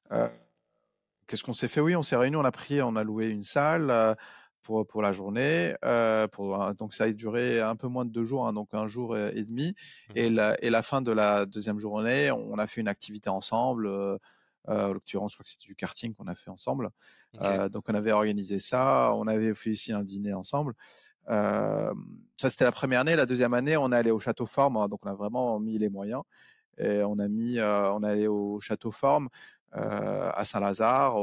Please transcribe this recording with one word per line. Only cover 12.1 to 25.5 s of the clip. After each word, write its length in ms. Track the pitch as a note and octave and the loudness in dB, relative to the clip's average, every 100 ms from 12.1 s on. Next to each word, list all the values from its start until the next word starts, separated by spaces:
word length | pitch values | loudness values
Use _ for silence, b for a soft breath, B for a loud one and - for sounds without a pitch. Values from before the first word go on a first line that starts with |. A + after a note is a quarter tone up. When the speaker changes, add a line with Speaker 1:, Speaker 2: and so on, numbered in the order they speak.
| C3 C#3+ | 2 2
Speaker 1:
on 260 | A2+ G#2+ G#2+ | 0 -4 -4
a 100 | G#2+ | -4
fait 120 | - | -4
une 80 | G#2+ | -4
activité 420 | G2+ - G#2 G#2 | -4 -8 -6 -4
ensemble, 580 | F#2+ - A2+ B2+ A#2+ G#2 | -4 -2 0 0 -2 -2
euh, 300 | G2 G2 G2 b b b b - | -2 -4 -4 b b b b -4
euh, 200 | G#2+ G2+ | -2 0
en 40 | |
l'occurrence, 380 | G2 - G2 G#2 | -4 -6 -6 -6
je 60 | - | -6
crois 60 | |
que 60 | - | -8
c'était 160 | - - | -10 -12
du 100 | G2 | -8
karting 380 | - - A#2+ | -8 -6 -8
qu'on 140 | G#2+ F#2+ | -8 -10
a 80 | F2+ | -10
fait 140 | - | -12
ensemble. 420 | F#2 - C3+ A2+ b b b b | -8 -4 -4 -4 b b b b
Speaker 2:
Ok. 120 | A2+ G2 | -4 0
Speaker 1:
Euh, 240 | G2 G2 | 2 0
donc 160 | G#2 - | -4 -2
on 60 | G#2+ | 0
avait 160 | G#2+ | 2
organisé 480 | G#2+ G#2+ G#2 F#2+ G2 | 4 4 0 -2 0
ça, 520 | - B2+ C3+ C3+ A#2+ | 0 2 4 4 4
on 140 | A2 A2 | 2 0
avait 260 | A2 A2 | 0 0
fait 180 | G#2 A2+ | 0 -2
aussi 200 | G#2+ - | -2 -2
un 100 | G#2 | -2
dîner 300 | G2 G2 G2+ | -4 -6 -4
ensemble. 400 | F#2+ F#2+ C#3+ D3+ A2 B B B _ - | -6 -4 -4 -4 -8 B B B _ -2
Euh, 640 | G#2+ G#2 G#2 G#2 G#2 G#2+ G#2 F2+ F2+ - - | 0 2 0 0 0 -2 -4 -10 -18 -12 -2
ça, 120 | C3 | 0
c'était 140 | - | 4
la 80 | B2+ | 2
première 300 | - C3 B2+ | 2 0 2
année. 140 | C#3+ E3 | 4 4
La 80 | B2+ | 4
deuxième 280 | B2+ A#2+ | 4 4
année, 220 | B2 C3+ D#3 | 4 2 2
on 160 | C3+ | 4
est 60 | A#2+ | 4
allé 140 | A2+ | 4
au 80 | A2 | 2
Château 260 | A#2+ - A#2 | 0 -4 -2
Forme, 320 | - C#3+ A2+ | 2 2 4
hein, 100 | G2+ | 0
donc 180 | G#2 G2+ | -2 -8
on 40 | |
a 40 | |
vraiment 460 | G2 G#2 B2 B2+ | -6 -4 -2 0